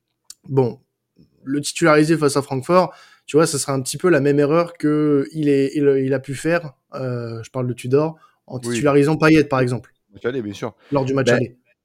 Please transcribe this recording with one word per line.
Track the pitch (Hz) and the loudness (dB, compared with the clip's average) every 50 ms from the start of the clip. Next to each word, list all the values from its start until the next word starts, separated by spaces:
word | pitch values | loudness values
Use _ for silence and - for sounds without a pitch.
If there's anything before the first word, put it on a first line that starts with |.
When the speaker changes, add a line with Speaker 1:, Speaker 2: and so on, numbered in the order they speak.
| _ _ _ _ _ _ - - _ - | _ _ _ _ _ _ -20 -20 _ -4
Speaker 1:
bon, | 135 135 127 117 107 - _ _ _ _ _ _ _ _ _ _ _ _ _ | 0 0 0 0 -2 -8 _ _ _ _ _ _ _ _ _ _ _ _ _
le | 131 139 143 | -6 -6 -4
titulariser | 147 - - - 170 165 151 151 151 156 165 | -4 -6 -4 0 2 4 6 6 6 4 2
face | 151 151 143 143 | 2 2 0 0
à | 147 131 | 0 -2
Francfort, | - 135 131 123 - 175 185 180 160 - - - - _ _ _ | -2 -6 -8 -2 2 2 2 2 2 -4 -12 -20 -20 _ _ _
tu | - - | -2 2
vois, | 147 165 | 2 2
ce | 160 139 139 | 2 0 -4
serait | - - 139 | -4 -4 -4
un | 135 131 | -4 -4
petit | - - 147 | -6 -10 -4
peu | - 185 | 0 2
la | 170 143 | 2 2
même | 135 143 143 143 | 2 2 2 2
erreur | 147 139 151 170 170 170 - | 2 2 2 0 0 -2 -6
que | - - 151 151 151 151 151 147 139 139 - - | -4 -2 0 0 0 0 2 2 0 0 -2 -6
il | 160 151 143 | -4 0 0
est, | 143 139 135 135 - | 2 2 0 0 -2
il, | 151 143 143 139 135 131 | 0 2 2 2 2 0
il | 131 135 | 0 -2
a | 131 | -4
pu | 127 - 135 | -4 -8 -12
faire, | 123 - 160 170 175 165 147 - _ _ _ - | -6 -4 -2 -2 -2 -4 -8 -16 _ _ _ -12
euh, | 143 131 127 123 120 117 113 113 113 113 | -10 -8 -8 -6 -8 -8 -10 -12 -12 -14
je | - | -10
parle | _ 131 127 | _ -6 -6
de | 123 120 | -6 -6
Tudor, | 120 - 123 131 143 151 160 160 - _ _ _ _ _ | -8 -4 0 0 0 0 0 -6 -10 _ _ _ _ _
en | _ - 127 | _ -14 -10
Speaker 2:
Oui. | 123 120 120 | -8 -4 -4
Speaker 1:
titularisant | 113 123 143 139 147 143 143 156 | -2 0 2 4 4 4 4 2
Payet, | 151 156 156 160 156 151 | 2 4 4 4 4 4
par | 156 139 127 | 2 0 -2
exemple. | 131 123 127 110 - - _ _ _ _ 101 | -2 -2 -4 -6 -10 -14 _ _ _ _ _
Speaker 2:
Match | 101 - | -8 -8
aller, | 117 131 139 110 | -6 -6 -4 -8
bien | 104 98 | -8 -10
sûr. | - - 117 - _ _ _ 143 | -10 -10 -12 -12 _ _ _ -2
Speaker 1:
Lors | 139 135 | -2 -2
du | 127 135 | 0 -2
match | 135 131 | 0 2
Speaker 2:
Ben, | 120 120 | 2 2
Speaker 1:
aller. | 123 123 107 - _ _ _ _ _ _ | 0 0 -4 -8 _ _ _ _ _ _